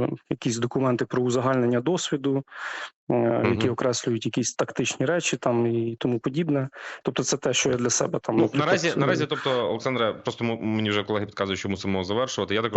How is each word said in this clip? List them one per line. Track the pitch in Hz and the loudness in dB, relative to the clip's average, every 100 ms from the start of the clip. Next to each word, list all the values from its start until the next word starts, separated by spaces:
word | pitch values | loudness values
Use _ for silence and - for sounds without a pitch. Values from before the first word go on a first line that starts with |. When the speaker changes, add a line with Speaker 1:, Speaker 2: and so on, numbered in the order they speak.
| 123 - - | -2 -4 -6
Speaker 1:
якісь | - 131 117 | -4 -2 -2
документи | 120 135 131 120 | -2 0 2 2
про | 127 127 | 0 0
узагальнення | 123 123 127 131 120 123 | 2 2 2 2 4 2
досвіду, | 127 180 - 147 135 135 - - - - - - - | 0 -2 -2 -2 0 -2 -4 -12 -12 -10 -12 -8 -2
е, | 120 117 117 | 0 2 2
які | 107 107 123 | 2 2 0
Speaker 2:
Мгм. | |
Speaker 1:
окреслюють | 113 131 120 - 113 - | 0 0 0 -2 -2 -2
якісь | 131 120 | -2 -2
тактичні | - - - 127 - 135 | -2 -4 -2 -4 -2 0
речі | 175 - 127 | 0 -2 -2
там | 127 120 117 | 0 2 2
і | 117 117 117 | 0 -2 -2
тому | 131 120 | -2 0
подібне. | 135 139 170 143 131 - - - | -2 -2 0 0 -2 -8 -14 -6
Тобто | - 127 | -2 -2
це | 127 135 | 0 0
те, | 139 | 0
що | 123 139 | 2 2
я | 123 | 2
для | 123 | 2
себе | - - - | 0 0 -2
там, | - 113 | 0 4
Speaker 2:
Ну, | |
Speaker 1:
наприклад, | 110 139 151 | 4 4 2
Speaker 2:
наразі, | 185 165 | 2 2
Speaker 1:
е, | - | 2
Speaker 2:
наразі, | 143 180 151 | 2 2 0
тобто, | 143 143 127 104 | -2 0 0 0
Олександре, | 113 135 123 113 | -2 -2 0 0
просто | 101 - - | -2 -6 -2
м-, | 117 113 | -2 0
мені | 107 110 107 | 0 0 2
вже | 104 | 0
колеги | 98 107 107 | 0 -2 -2
підказують, | - 98 95 | -2 -2 -2
що | 101 | -4
мусимо | 95 98 95 | -4 -2 -2
завершувати. | 92 107 127 - 92 | -2 -2 -2 -2 -2
Я | 104 | 0
так | |
Speaker 1:
Так. | 113 | 0